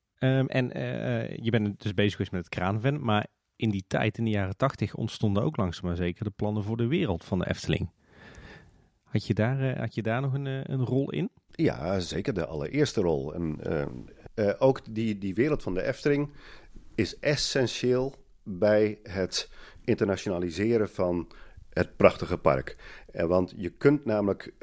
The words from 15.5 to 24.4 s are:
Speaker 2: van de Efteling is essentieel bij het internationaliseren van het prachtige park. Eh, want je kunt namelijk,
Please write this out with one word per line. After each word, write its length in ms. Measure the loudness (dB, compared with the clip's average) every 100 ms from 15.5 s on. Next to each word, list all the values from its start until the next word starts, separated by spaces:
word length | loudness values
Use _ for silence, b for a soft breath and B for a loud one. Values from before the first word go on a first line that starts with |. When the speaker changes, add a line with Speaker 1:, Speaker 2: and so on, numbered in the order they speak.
| 0
Speaker 2:
van 120 | -2
de 80 | -2 -2
Efteling 440 | -2 0 0 -2 B B B B -20 -6
is 240 | -2 -2 -2
essentieel 960 | 0 0 0 0 0 0 0 2 0 -6 -18 -18
bij 560 | -12 2 4 6 4 0
het 480 | -6 -4 -2 -2 -8 B B B
internationaliseren 1080 | -2 2 2 0 -2 -2 -2 -2 2 2 0
van 380 | 0 0 0 -4 B B B -6
het 260 | -2 -2 8
prachtige 420 | 8 8 0 2
park. 380 | 4 2 0 B B B -12
Eh, 120 | -4
want 300 | 2 2 2 -4
je 140 | -8
kunt 340 | 2 4 4
namelijk, 480 | 2 0 0 -2